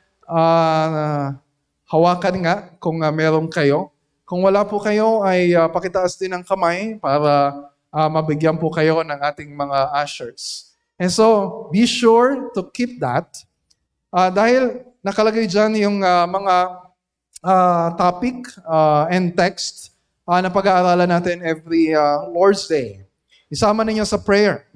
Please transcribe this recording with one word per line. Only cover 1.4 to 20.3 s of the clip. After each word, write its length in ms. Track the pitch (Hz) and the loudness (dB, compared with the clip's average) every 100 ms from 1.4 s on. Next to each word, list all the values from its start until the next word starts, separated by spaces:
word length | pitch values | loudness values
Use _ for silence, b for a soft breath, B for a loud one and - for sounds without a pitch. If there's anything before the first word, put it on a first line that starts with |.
| _ _ _ _ - | _ _ _ _ -4
hawakan 460 | 160 170 175 190 185 170 | 2 2 2 -2 -2 -2
nga 100 | 202 - - | -4 -6 -10
kung, 240 | 165 165 | -6 -2
uh, 80 | 156 | -2
meron 400 | 156 160 156 160 | 0 0 0 -2
kayo. 400 | 175 143 151 190 _ _ _ | 0 2 0 -2 _ _ _
Kung 240 | - 180 190 | -10 0 2
wala 160 | 202 | 2
po 160 | 202 208 | 0 -4
kayo, 480 | 214 208 220 226 196 | -2 0 0 0 0
ay, 260 | 185 175 | 2 2
uh, 140 | 175 165 | 2 2
pakitaas 480 | 175 185 185 180 | -2 -4 -2 -2
din 160 | - 190 | -4 -8
ang 160 | 180 175 | -8 -6
kamay 480 | 190 170 180 220 214 | -2 0 -2 -6 -6
para, 500 | 143 147 147 143 143 139 - _ _ | -2 0 2 2 0 -4 -16 _ _
uh, 180 | 151 156 | -2 -2
mabigyan 460 | 156 156 151 160 | -2 -2 -2 0
po 160 | 165 165 | 0 -2
kayo 320 | 165 156 160 | 0 0 0
ng 160 | 160 143 | -2 -4
ating 320 | 143 147 151 | -6 -6 -12
mga 420 | 143 143 139 139 143 | -10 -4 -2 -2 -2
ushers. 720 | 143 - 120 - - - - _ _ | -6 -8 -14 -14 -14 -14 -18 _ _
And 160 | - 180 | -4 -2
so, 560 | 175 220 214 190 - - | 2 4 4 0 -8 -4
be 80 | 180 | 0
sure 680 | 240 - 233 226 254 269 277 | 0 2 4 6 4 0 -6
to 160 | 202 185 | -8 -8
keep 320 | - 240 247 | -6 -8 -6
that. 320 | 131 131 175 - - _ _ _ _ _ _ | -4 -4 -6 -14 -20 _ _ _ _ _ _
Uh, 160 | 180 185 | 0 0
dahil 580 | 190 226 254 247 - - _ | 2 2 2 0 -4 -16 _
nakalagay 480 | 196 196 220 220 220 | -8 0 0 0 0
dyan 240 | 196 214 | 0 0
yung, 240 | 220 208 202 190 | 2 0 0 2
uh, 180 | 180 175 | 2 2
mga, 240 | 190 202 180 180 180 - _ _ _ _ - | -2 0 2 0 -6 -20 _ _ _ _ -8
uh, 560 | 175 185 180 175 170 175 | 0 4 4 2 0 0
topic, 480 | 180 175 247 247 - - | 0 0 -4 -6 -12 -16
uh, 480 | 160 160 156 151 160 | -2 2 4 2 2
and 240 | 180 175 | 0 -2
text, 560 | 175 175 175 - - - _ _ _ | 0 -2 -2 -12 -12 -20 _ _ _
uh, 160 | - | -2